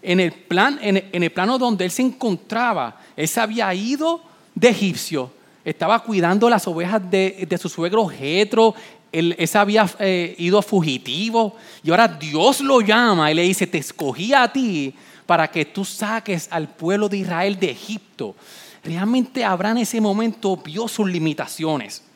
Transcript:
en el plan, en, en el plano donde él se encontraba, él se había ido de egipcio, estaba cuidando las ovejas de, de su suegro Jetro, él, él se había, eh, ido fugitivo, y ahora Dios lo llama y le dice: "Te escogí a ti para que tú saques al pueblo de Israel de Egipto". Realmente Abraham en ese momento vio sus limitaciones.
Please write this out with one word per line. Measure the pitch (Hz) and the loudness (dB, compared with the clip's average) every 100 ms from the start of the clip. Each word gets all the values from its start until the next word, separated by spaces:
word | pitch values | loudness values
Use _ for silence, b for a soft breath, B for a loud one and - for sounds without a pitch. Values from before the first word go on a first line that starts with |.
en | - 185 | 0 2
el | 175 | 2
plan, | - - 180 226 285 | -2 -4 0 2 0
en, | 214 196 190 | 0 0 0
en | 180 | -4
el | 170 | -2
plano | 170 190 262 | 0 0 0
donde | 247 208 | 0 0
él | 180 | -2
se | 175 | 0
encontraba, | 254 254 240 180 - 220 240 196 120 - B | -2 -2 -4 -4 -4 -4 -2 -2 -4 -10 B
él | - 156 | -6 -4
se | - | -2
había | 220 220 202 | -2 -2 -2
ido | 185 220 277 311 339 - b b | -2 -4 -2 -2 -2 -8 b b
de | - 233 | 2 4
egipcio, | 233 202 - - 151 127 - b b | 4 0 -2 -6 -6 -6 -12 b b
estaba | - 156 170 226 | -8 -4 0 0
cuidando | - 202 170 196 233 | 0 0 2 4 4
las | 226 196 | 2 0
ovejas | 165 175 220 185 | -4 -2 -4 -2
de, | 190 190 190 180 | 0 0 -4 -6
de | 175 | -6
su | 196 | -6
suegro | - 170 214 202 | -6 -2 0 0
Jetro, | 120 135 170 208 226 226 - B B _ | -4 -4 0 2 4 4 4 B B _
él, | 165 170 175 | 0 0 0
él | 165 | 0
se | 214 | 2
había, | 202 214 196 - | 4 4 2 2
eh, | 196 185 170 - | 0 0 -2 -4
ido | 170 202 | 2 2
fugitivo, | 202 202 160 127 127 139 220 226 220 - B B | 4 0 2 -2 -6 -6 -2 0 0 -4 B B
y | 151 | 0
ahora | 170 233 | 4 4
Dios | 156 156 147 208 277 | 2 -6 2 4 4
lo | 277 262 | 4 4
llama | 208 220 240 185 151 | 6 4 4 4 4
y | |
le | 156 | 2
dice: | 175 202 185 | 2 2 -2
"Te | 170 | -4
escogí | 139 - 143 127 196 | -8 -6 -6 -4 2
a | 277 240 | 4 4
ti | 269 247 170 139 - B B - | 0 -2 -2 -4 -8 B B 0
para | 170 160 | 2 2
que | 170 151 | -2 -4
tú | - | -4
saques | 196 - 208 220 220 180 - | -8 -6 -4 -4 -4 -6 -4
al | 170 151 | -8 -8
pueblo | - 160 202 208 | -6 -2 0 0
de | 202 | -2
Israel | 180 170 196 196 | -4 -2 -2 -2
de | 180 | -4
Egipto". | 123 - 214 _ - 113 95 B B B B | -6 -10 -12 _ -12 -12 -12 B B B B
Realmente | - 165 202 254 247 - | -10 -4 0 0 0 -2
Abraham | 220 185 196 233 | -2 0 0 0
en | |
ese | 226 226 | -2 0
momento | 214 196 226 220 202 185 | 0 2 -2 -2 -2 -2
vio | 151 160 226 | -4 -8 -6
sus | - 202 | -2 0
limitaciones. | 175 160 147 143 - 160 151 104 - _ | 0 -2 -2 -8 -6 -4 -2 -4 -14 _